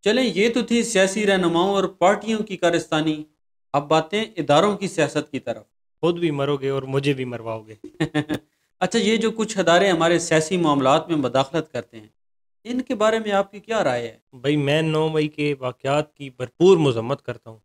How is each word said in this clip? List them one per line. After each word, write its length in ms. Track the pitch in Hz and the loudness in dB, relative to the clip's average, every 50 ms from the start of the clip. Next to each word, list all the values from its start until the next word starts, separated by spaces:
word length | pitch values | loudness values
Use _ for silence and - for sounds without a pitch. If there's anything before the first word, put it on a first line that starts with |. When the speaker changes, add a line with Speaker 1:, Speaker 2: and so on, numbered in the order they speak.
| - | 0
Speaker 1:
चलें, 180 | 196 220 247 262 | 0 0 2 0
ये 240 | 233 165 170 208 233 | 0 2 2 2 2
तो 140 | 226 247 220 | 2 0 0
थी 200 | - 233 233 226 | 0 0 0 0
सियासी 400 | 233 - 185 190 185 190 214 214 | 2 2 2 2 2 2 -2 0
रहनुमाओं 500 | 196 196 185 180 170 165 165 175 196 202 | 2 2 2 2 2 2 2 2 2 2
और 120 | 196 185 185 - _ | 0 0 -2 -2 _
पार्टियों 380 | 170 185 208 202 208 214 226 220 | 2 2 2 2 0 -4 -4 -4
की 160 | 208 214 190 | -4 -6 -6
कारस्तानी। 580 | 170 - 170 170 165 165 - - 156 156 160 156 151 151 _ _ _ _ _ _ _ _ _ - | -2 0 0 0 0 -2 -2 -2 -2 0 0 -2 -4 -8 _ _ _ _ _ _ _ _ _ -4
अब 120 | 143 143 143 | -4 0 2
बातें 460 | 156 156 160 - - 208 220 220 - 180 | 0 0 0 0 -4 -4 -4 -4 -6 -8
इदारों 360 | 156 139 143 151 180 208 202 | 0 2 4 4 4 4 0
की 120 | - 196 185 | -2 -4 -6
सियासत 400 | - - 151 135 - 151 143 - - | -2 -2 -2 0 0 -6 -6 -6 -8
की 60 | 131 | -8
तरफ। 260 | - 123 113 110 110 _ _ _ _ _ _ _ - | -6 -6 -10 -10 -10 _ _ _ _ _ _ _ -2
Speaker 2:
खुद 160 | 165 175 170 | -2 -2 0
भी 120 | 170 165 147 | -2 -2 -2
मरोगे 380 | 143 139 135 147 139 135 139 | -2 -2 -2 -2 -2 -2 -4
और 140 | 139 139 131 | -4 -4 -6
मुझे 280 | 131 135 139 139 143 143 | -2 -4 -2 0 0 -2
भी 100 | 131 131 | -2 -4
मरवाओगे। 520 | 123 120 117 113 113 110 113 107 110 110 107 - - _ - | -8 -8 -10 -8 -10 -10 -10 -12 -18 -20 -20 -20 -20 _ -6
Speaker 1:
<laughs> 380 | 160 156 _ 151 147 - 151 143 _ _ _ _ _ _ _ _ | -6 -4 _ -4 -4 -4 -8 -10 _ _ _ _ _ _ _ _
अच्छा, 180 | 180 180 - 233 | -6 -2 -2 0
ये 180 | 196 202 226 226 | 0 2 0 0
जो 120 | 214 220 220 | 0 -2 -2
कुछ 260 | 226 220 214 - 196 | -4 -6 -4 -2 -2
अदारे 300 | 180 165 170 175 196 196 | 2 4 4 4 4 4
हमारे 300 | 180 165 165 170 175 165 | 2 2 2 2 2 0
सियासी 360 | 170 - 165 156 156 - 196 180 | 0 2 0 0 0 0 -2 0
मामलात 480 | 170 156 143 139 131 131 143 160 160 175 | 2 2 2 2 4 4 4 2 2 0
में 60 | 165 151 | -2 -2
मदाखलत 500 | 135 123 120 131 139 - - 165 156 _ | -2 0 0 0 -2 0 -2 -6 -6 _
करते 280 | _ 123 117 _ - | _ -10 -10 _ -18
हैं, 140 | 113 107 107 _ _ _ _ _ _ _ _ _ _ _ | -20 -20 -20 _ _ _ _ _ _ _ _ _ _ _
इनके 300 | 220 247 254 254 _ 277 | -6 -6 -6 -4 _ -2
बारे 240 | 208 214 220 220 226 | 0 2 2 2 0
में 100 | 220 208 202 | -2 0 0
आपकी 280 | 196 196 196 - 208 | 0 0 -2 -6 -20
क्या 200 | - - - - 160 | -10 -6 -4 -2 0
राय 200 | 143 123 120 120 | 0 -2 -2 -6
है? 180 | 113 110 _ _ _ - | -8 -12 _ _ _ -20
Speaker 2:
भाई, 200 | 131 120 139 151 151 | -6 -2 0 0 0
मैं 240 | 143 139 143 156 160 | 0 0 0 0 0
नौ 240 | 160 156 156 156 160 | 0 0 0 -2 0
मई 180 | 156 156 151 151 | 0 -2 -2 -2
के 220 | 151 - 147 147 147 135 | -4 -4 -4 -4 -4 -4
वाक़यात 520 | 127 127 123 _ _ 135 139 147 151 - _ | -6 -10 -10 _ _ -2 0 0 -2 -4 _
की 180 | _ 143 135 127 | _ -16 -16 -10
भरपूर 460 | _ 127 120 _ _ 165 185 190 175 | _ -12 -12 _ _ 6 6 6 6
मजम्मत 400 | 151 139 120 113 113 117 139 139 _ | 6 2 2 0 -2 -4 -6 -8 _
करता 280 | - 120 - _ 117 | -14 -14 -14 _ -20
हूँ। 100 | 113 110 _ | -20 -20 _